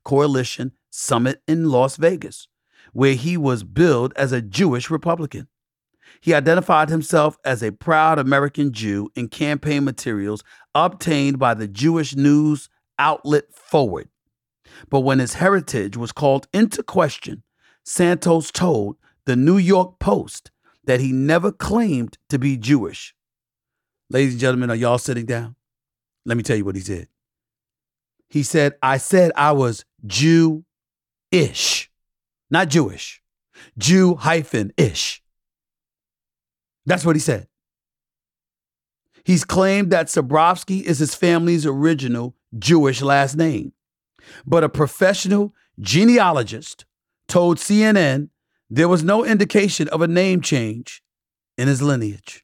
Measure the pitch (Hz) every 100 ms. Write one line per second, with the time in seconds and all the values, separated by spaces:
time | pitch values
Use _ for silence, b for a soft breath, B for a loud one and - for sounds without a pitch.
0 | - 139 147 135 123 - 127 - _ -
1 | - 120 127 127 - 160 160 127 131 -
2 | 165 180 101 - - _ _ b b 113
3 | 135 131 151 175 143 120 90 95 175 127
4 | 127 - 139 123 107 95 185 123 - 160
5 | 170 170 151 104 - _ _ _ _ _
6 | b b - 151 143 165 180 165 156 165
7 | 143 165 151 - 135 123 110 101 - 156
8 | 160 156 131 139 143 147 143 107 107 101
9 | 104 - 117 - 147 147 151 143 139 117
10 | 127 107 101 107 b b b 143 175 -
11 | 175 147 139 139 127 110 107 98 151 165
12 | 139 135 143 147 151 147 - _ _ -
13 | 147 151 143 147 - _ - 156 123 87
14 | - _ _ _ _ _ B B B 139
15 | 131 135 123 - 180 196 151 123 101 113
16 | 117 - 147 135 - 190 220 - - 190
17 | 156 - - 110 _ _ _ _ - -
18 | 175 175 180 165 147 - 180 127 101 -
19 | _ _ - 123 143 196 180 190 180 -
20 | 190 196 - - _ _ _ _ - 127
21 | 131 131 139 170 196 - - 214 226 131
22 | 117 _ - 139 139 131 110 143 92 -
23 | - _ _ _ _ _ _ _ _ _
24 | - 127 139 123 131 127 123 113 120 120
25 | - 120 117 117 117 - _ _ _ _
26 | _ _ - 117 104 110 98 95 92 90
27 | 82 _ _ _ _ _ _ _ _ _
28 | _ _ _ 147 139 165 143 - 131 135
29 | - 185 175 - 147 143 123 110 - _
30 | 107 98 156 165 160 156 - _ _ _
31 | _ _ - 185 143 - - - - _
32 | _ _ _ _ - 160 185 156 139 95
33 | - - _ _ _ b b - 110 185
34 | 185 160 156 165 147 117 101 - 131 80
35 | - - _ _ _ _ _ _ _ _
36 | _ _ _ _ _ _ _ _ - 180
37 | 170 156 156 107 - _ _ _ _ _
38 | _ _ _ _ _ _ _ _ _ _
39 | _ b - 180 - 185 190 202 185 175
40 | 160 - 131 156 170 180 - 190 - 143
41 | 151 - 175 170 170 170 147 139 156 156
42 | 131 120 120 - _ 113 107 165 139 120
43 | 139 139 139 147 160 123 - _ _ _
44 | _ _ B B 139 165 151 - 147 -
45 | 185 196 185 202 202 _ _ - 95 139
46 | 226 240 185 151 110 113 - - - _
47 | _ _ - 175 175 165 - 208 220 202
48 | 151 135 147 _ _ _ - 117 170 180
49 | 160 208 233 214 208 214 202 - 147 160
50 | 165 170 190 180 - 139 113 113 - -
51 | _ _ _ _ _ - 131 135 143 135
52 | 107 98 - -